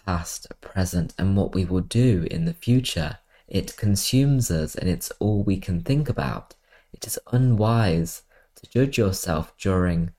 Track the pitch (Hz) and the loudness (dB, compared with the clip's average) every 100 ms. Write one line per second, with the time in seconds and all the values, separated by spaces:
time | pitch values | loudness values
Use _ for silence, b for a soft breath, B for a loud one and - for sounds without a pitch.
0 | - 87 82 - - - - 98 92 87 | -4 -4 -4 -12 -16 -20 -8 -2 0 0
1 | 80 - 92 98 - 92 87 92 87 117 | -2 -2 0 2 0 0 0 -2 0 2
2 | 127 92 80 82 82 85 - 123 123 - | 4 2 0 -2 -2 -2 2 2 2 -4
3 | 73 - b b b 95 - - 104 98 | -4 -6 b b b -4 -4 -2 0 0
4 | - 127 139 135 117 82 78 - 92 87 | 2 2 4 2 2 0 -2 -4 -2 -2
5 | - - 104 104 101 95 - 87 85 139 | -6 -4 0 0 0 0 -2 -4 0 0
6 | 147 - 67 53 - - b b b - | 0 -2 -4 -6 -12 -20 b b b -16
7 | - - - 123 127 113 107 117 104 82 | -12 -12 -2 2 4 4 4 4 4 2
8 | 82 - _ b b - - 117 139 131 | -2 -8 _ b b -20 -4 0 0 2
9 | 101 92 - 78 85 - 98 92 90 85 | 0 0 -2 -4 -4 -4 0 2 2 0
10 | 85 | -2